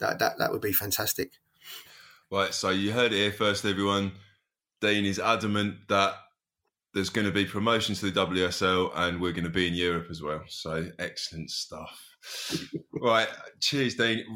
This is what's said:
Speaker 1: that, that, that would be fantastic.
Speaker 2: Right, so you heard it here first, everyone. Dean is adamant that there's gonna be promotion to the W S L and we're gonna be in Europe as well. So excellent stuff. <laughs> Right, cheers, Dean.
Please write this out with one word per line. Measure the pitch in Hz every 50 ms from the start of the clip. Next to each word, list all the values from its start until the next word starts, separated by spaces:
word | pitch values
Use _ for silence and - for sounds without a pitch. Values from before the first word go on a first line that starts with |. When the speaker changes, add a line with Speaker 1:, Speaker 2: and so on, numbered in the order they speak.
Speaker 1:
that, | 104 - - -
that, | 110 - - -
that | - - -
would | -
be | - 104 95
fantastic. | - 101 101 - - 104 - - - - - - _ _ _ _ _ - - - - - - - - - - - - _ _
Speaker 2:
Right, | 98 98 98 90 -
so | - - 95
you | 95 98 101 104 110
heard | 123 123 117 104
it |
here | 98 104 104 98
first, | - 110 104 98 98 -
everyone. | 104 95 98 101 98 98 98 98 95 - - - _ _ _ _ _ _ _ _ _ _ _ 107
Dean | 104 104 104 101
is | 98 95 92
adamant | 92 110 117 98 107 107 104 104 104 104 101 - - -
that | 101 98 98 95 - - - _ _ _ _ _ _ _ _ _ _ _ _ _ -
there's | 98 92 85
gonna | - 113 107 101
be | 85 104 98
promotion | 92 - 104 107 117 113 113 107 - 101
to | 92 107
the | 98
W | 85 98 95 85 92 92 90
S | 90 87 -
L | 95 92 92 92 92 - -
and | 82 87 87 87 87
we're | 90 90 82
gonna | 87 85 85
be | 82 95 90
in | 87 87
Europe | 87 87 87 85 82 82 -
as | 82 80 76
well. | 73 76 78 78 -
So | - - - 82 80 82 85 87 - -
excellent | 90 - - - - - 82 82 80 -
stuff. | - - - - 78 71 - - - - - - - _ -
<laughs> | - - - - - - - - - - - - _ -
Right, | - 127 120 113 113 110 - - - - - - _
cheers, | - - 143 139 131 120 -
Dean. | - 117 113 113 113 - 110 110